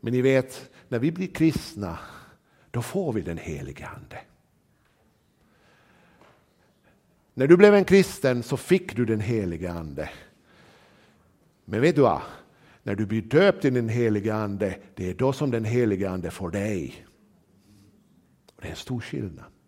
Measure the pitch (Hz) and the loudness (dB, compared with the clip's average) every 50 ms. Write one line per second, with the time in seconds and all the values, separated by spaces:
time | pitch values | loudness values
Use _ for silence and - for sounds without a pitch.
0 | - 113 120 127 127 135 135 131 127 - - - - - _ - - _ - 117 | -4 -2 -2 2 2 4 4 4 2 0 -8 -18 -18 -20 _ -20 -12 _ -4 -2
1 | 120 156 165 175 185 175 - - 160 165 139 - - - - 104 101 90 85 80 | -2 -2 -2 -2 -8 -8 -2 2 2 2 2 0 -6 -8 -10 -10 -8 -8 -8 -10
2 | - - - - - - - _ _ _ _ _ _ _ _ 120 117 - - 185 | -14 -16 -20 -20 -20 -20 -20 _ _ _ _ _ _ _ _ -6 -6 -4 -4 -4
3 | 196 156 117 107 82 87 82 82 - - 80 69 67 67 67 - - - - - | -4 -2 -4 -4 -4 -6 -8 -8 -8 -10 -10 -10 -10 -12 -14 -14 -16 -16 -16 -16
4 | - - - - - _ _ _ _ _ _ _ _ _ _ _ _ _ _ _ | -18 -18 -18 -20 -20 _ _ _ _ _ _ _ _ _ _ _ _ _ _ _
5 | _ _ _ _ _ _ _ _ _ _ _ _ _ _ _ _ _ _ _ _ | _ _ _ _ _ _ _ _ _ _ _ _ _ _ _ _ _ _ _ _
6 | _ _ _ _ - - _ _ _ _ _ _ _ _ _ _ _ _ _ _ | _ _ _ _ -20 -20 _ _ _ _ _ _ _ _ _ _ _ _ _ _
7 | _ _ _ _ _ _ _ - 127 143 170 175 202 208 202 202 190 - 180 196 | _ _ _ _ _ _ _ 0 8 8 10 10 10 10 8 8 6 6 6 6
8 | 180 - - - - 135 127 120 117 - - 131 - - 180 190 185 - - 113 | 6 4 -2 -2 0 0 0 0 -2 -4 -6 -6 0 2 2 2 2 -2 -4 -4
9 | 123 110 113 107 104 110 123 113 101 90 85 80 87 90 87 85 82 78 71 69 | -2 0 0 -2 -2 -2 -2 -2 -2 -2 -4 -6 -6 -8 -8 -8 -10 -10 -8 -10
10 | 76 73 - - - - _ _ _ _ _ _ - - _ _ _ _ _ _ | -10 -10 -12 -18 -20 -20 _ _ _ _ _ _ -20 -20 _ _ _ _ _ _
11 | _ _ _ _ _ _ _ _ _ _ _ _ _ - 98 107 123 160 175 139 | _ _ _ _ _ _ _ _ _ _ _ _ _ -6 -2 2 2 2 4 6
12 | 139 113 87 67 - - - - - _ _ _ _ _ - _ _ - 101 98 | 4 4 4 2 -4 -10 -16 -20 -20 _ _ _ _ _ -20 _ _ -6 -4 -4
13 | 110 98 110 113 104 - - 151 190 202 - 196 - 143 127 123 117 113 110 120 | -2 -2 -2 -4 -4 2 4 6 6 6 4 2 0 0 2 2 0 0 0 0
14 | 120 113 107 104 98 110 107 110 110 104 101 95 104 98 92 - - - - - | 0 2 0 0 0 -2 -2 -2 -4 -4 -4 -2 -2 -4 -4 -6 -14 -20 -12 -8
15 | 92 90 90 90 131 131 131 - 151 139 120 113 113 110 113 123 123 110 101 92 | -8 -8 -4 0 0 0 0 0 -2 -2 -2 -2 -2 0 0 2 2 2 0 0
16 | 98 95 92 92 85 85 78 - 98 87 82 101 98 110 107 92 76 64 - - | -2 -4 -4 -6 -6 -8 -10 -8 -10 -6 -4 -4 -4 -4 -4 -4 -6 -8 -12 -16
17 | - - _ _ _ _ _ _ _ _ _ _ _ _ - _ _ _ _ _ | -20 -20 _ _ _ _ _ _ _ _ _ _ _ _ -20 _ _ _ _ _
18 | _ _ _ _ _ _ _ _ _ - _ - - 82 82 - - - 131 120 | _ _ _ _ _ _ _ _ _ -20 _ -14 -12 -12 -12 -12 -10 -8 -8 -8
19 | 113 - - 139 117 95 - 101 - - _ _ _ | -8 -8 -8 -8 -8 -8 -10 -14 -20 -20 _ _ _